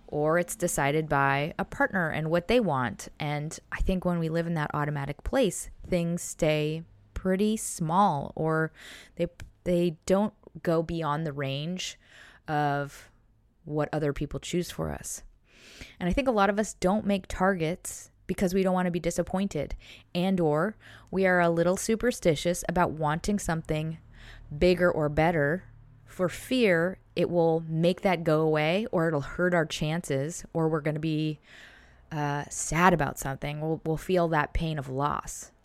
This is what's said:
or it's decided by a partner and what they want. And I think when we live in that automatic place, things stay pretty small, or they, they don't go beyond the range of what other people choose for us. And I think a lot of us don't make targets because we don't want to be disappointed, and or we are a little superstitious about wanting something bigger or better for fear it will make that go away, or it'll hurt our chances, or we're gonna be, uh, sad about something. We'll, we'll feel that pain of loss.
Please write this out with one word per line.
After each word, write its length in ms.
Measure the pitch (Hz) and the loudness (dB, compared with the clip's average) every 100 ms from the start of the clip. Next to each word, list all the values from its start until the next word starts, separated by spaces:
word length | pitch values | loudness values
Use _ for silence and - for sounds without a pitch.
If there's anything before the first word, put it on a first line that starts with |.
| - | -6
or 320 | 147 151 170 | -2 2 2
it's 180 | 170 - | 0 -2
decided 540 | 175 - 139 151 156 | -2 0 2 0 2
by 460 | 143 139 139 151 - | 2 4 2 -2 -4
a 80 | 190 | -6
partner 460 | - 277 190 160 | -2 0 0 -2
and 180 | - 156 | -2 0
what 180 | 170 170 | 0 2
they 120 | 247 | 2
want. 500 | 196 135 123 - - - | 2 0 -2 -4 -12 -8
And 380 | 147 147 151 - - | -4 -4 -6 -10 -10
I 100 | - | -4
think 240 | - 185 180 | -2 0 0
when 140 | 175 | 0
we 100 | 160 | 0
live 160 | 165 170 | -2 -2
in 80 | |
that 160 | 170 147 151 | -2 -2 -2
automatic 480 | 147 147 139 - | -2 -2 -6 -8
place, 480 | - 262 214 - - - - | -2 0 0 -2 -10 -14 -4
things 340 | 175 170 170 | -2 -2 -4
stay 600 | - - 156 151 151 160 165 - _ - | -8 -2 0 2 0 -4 -10 -20 _ -4
pretty 420 | 190 190 214 220 | 0 2 2 0
small, 720 | - - 160 175 208 147 - - | -6 -6 0 4 4 2 -4 -4
or 360 | 160 160 156 - - - - - | 0 0 -2 -6 -20 -20 -16 -6
they, 100 | 170 - - _ | -6 -6 -20 _
they 340 | 180 175 175 156 - | 0 2 2 0 0
don't 300 | 196 208 - - 165 | 2 2 -4 -18 -6
go 220 | - 165 | 0 0
beyond 420 | 165 170 156 147 160 | 0 -4 -4 -2 -4
the 80 | |
range 640 | 139 135 135 156 180 - - _ - - - - | -4 -6 -6 -6 -8 -10 -12 _ -20 -20 -16 -4
of 600 | 151 147 143 139 - - _ _ _ _ _ 156 | 0 0 0 -4 -10 -20 _ _ _ _ _ -6
what 240 | 151 147 | -4 -2
other 220 | 156 156 | 0 -2
people 260 | 156 147 139 | -2 -6 -6
choose 300 | - 175 170 | -4 -4 -4
for 220 | - 156 | -6 -6
us. 320 | - - - - _ _ - - - - - | -6 -10 -12 -14 _ _ -20 -20 -20 -20 -6
And 80 | 180 | -2
I 60 | |
think 140 | 180 262 | 0 2
a 40 | |
lot 200 | 214 196 | 4 4
of 80 | 202 | 2
us 160 | 208 - | -2 0
don't 320 | 220 214 202 | 0 2 2
make 180 | 202 - | 0 -2
targets 880 | - 185 190 160 180 - - - _ - | 0 2 2 -2 -4 -8 -14 -18 _ -6
because 260 | 180 190 | 0 2
we 80 | 190 | 4
don't 140 | 185 185 | 2 2
want 100 | 180 | 0
to 60 | |
be 80 | 175 | 0
disappointed, 760 | 170 170 170 185 196 151 139 - - - - | -2 -2 -2 -2 -2 -4 -6 -8 -12 -20 -6
and 260 | 175 185 185 | -2 0 2
or 380 | 160 147 190 - - - - | 2 2 0 -4 -16 -20 -6
we 160 | 185 185 | 2 4
are 160 | 180 | 6
a 80 | 170 | 4
little 260 | 170 170 190 | 4 2 2
superstitious 880 | - 220 233 240 180 147 175 175 - | 0 0 0 2 2 2 0 -2 -2
about 220 | 180 175 | 0 0
wanting 480 | 156 151 160 - 208 | 0 -2 -2 -2 -2
something 580 | - 165 - 156 160 160 - - - - - 147 | -2 -4 -2 -4 -4 -8 -16 -20 -20 -20 -14 2
bigger 360 | 180 175 180 | 4 6 4
or 180 | - 151 | 2 0
better 540 | 151 160 170 143 180 - - - - - | 2 2 4 2 0 -6 -20 -20 -20 -16
for 240 | - 180 | -4 -2
fear 680 | - - 254 214 170 175 190 _ - | -2 -2 4 4 4 2 -4 _ -2
it 140 | 175 | 0
will 360 | 170 165 165 160 | 4 4 2 0
make 340 | 160 165 185 | 2 2 2
that 220 | 196 170 | 0 2
go 180 | 160 156 | 2 2
away, 460 | 160 156 151 190 226 | 4 2 2 0 0
or 160 | - 165 | 0 2
it'll 100 | 151 | 0
hurt 340 | 139 - 180 | -2 -2 2
our 120 | 175 160 | 2 0
chances, 800 | - 151 165 - 135 147 - - | -2 -2 -2 -2 -2 -2 -8 -6
or 160 | 165 160 | 0 0
we're 100 | 156 | 0
gonna 200 | 147 151 | -2 -2
be, 380 | 160 156 156 151 - - - - - - - | -2 0 -2 -4 -12 -20 -20 -20 -20 -20 -12
uh, 320 | 147 147 143 - | -6 -4 -4 -6
sad 440 | - - 156 180 | -8 -2 4 6
about 260 | 170 139 - | 6 2 -4
something. 400 | 139 135 143 147 | -8 -6 -8 -6
We'll, 220 | 156 160 160 | -4 -4 -2
we'll 120 | 156 | -4
feel 320 | - 180 170 | 0 2 2
that 240 | 160 147 | 2 0
pain 260 | - 165 156 | -2 -2 -4
of 80 | 135 | -6
loss. 640 | 131 143 71 - - - _ | -4 -2 -4 -8 -14 -16 _